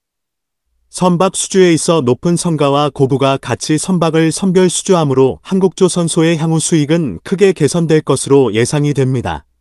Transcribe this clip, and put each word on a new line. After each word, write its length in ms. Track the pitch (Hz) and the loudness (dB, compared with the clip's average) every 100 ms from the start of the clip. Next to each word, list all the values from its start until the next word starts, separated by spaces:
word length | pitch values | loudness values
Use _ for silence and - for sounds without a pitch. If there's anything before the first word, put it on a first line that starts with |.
| _ _ _ _ _ _ _ _ _ | _ _ _ _ _ _ _ _ _
선박 440 | - 180 170 190 - | -2 0 2 0 -4
수주에 380 | - 190 180 | -2 2 4
있어 280 | 160 - 165 | 2 2 0
높은 340 | 123 127 175 175 | 0 0 0 -2
성가와 560 | 175 151 143 139 147 | -2 -2 0 0 -2
고부가 440 | - 131 127 135 135 | 0 0 0 0 -2
같이 420 | - 120 - 156 | -4 -6 -4 -4
선박을 520 | - 180 165 160 160 | -2 -2 0 0 0
선별 380 | - 196 180 185 | 0 0 2 2
수주하므로 720 | - - 180 151 131 131 - | 0 0 0 2 2 2 0
한국조 460 | - 190 190 - 180 | -4 0 0 2 0
선소의 500 | 175 170 170 165 165 | 0 -2 0 0 0
향후 220 | 160 160 | 0 -2
수익은 640 | - 165 143 170 143 85 | 0 0 0 0 -2 -8
크게 280 | - 180 196 | -6 0 0
개선될 500 | - 143 175 165 156 | 2 0 0 0 0
것으로 520 | - 139 - 139 123 | 0 -2 2 2 2
예상이 400 | 104 117 151 147 | 0 0 0 -2
됩니다. 540 | 139 131 131 95 78 - _ | 0 -2 -2 -6 -8 -12 _